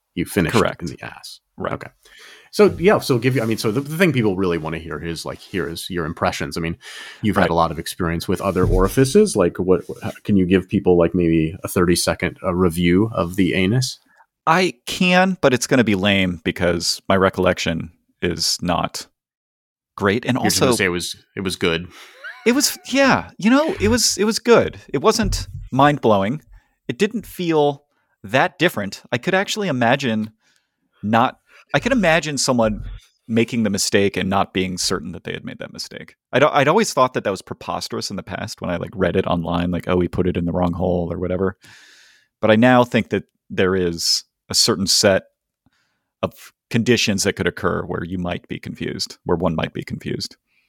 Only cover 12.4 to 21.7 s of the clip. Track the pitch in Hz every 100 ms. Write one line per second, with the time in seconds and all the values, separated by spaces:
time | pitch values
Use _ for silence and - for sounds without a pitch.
12.4 | 95 90 92 82 87 92 110 90 87 95
13.4 | 90 76 95 123 127 - _ _ _ _
14.4 | - 170 185 - - - 180 180 185 185
15.4 | 139 123 - 135 110 98 101 98 92 87
16.4 | 95 - 87 87 - - - 98 95 -
17.4 | 92 87 90 82 82 _ _ - 90 85
18.4 | - - 87 85 80 - - _ _ _
19.4 | _ _ _ _ _ - 98 104 - 123
20.4 | - - 135 110 95 87 - - _ -
21.4 | 95 - 92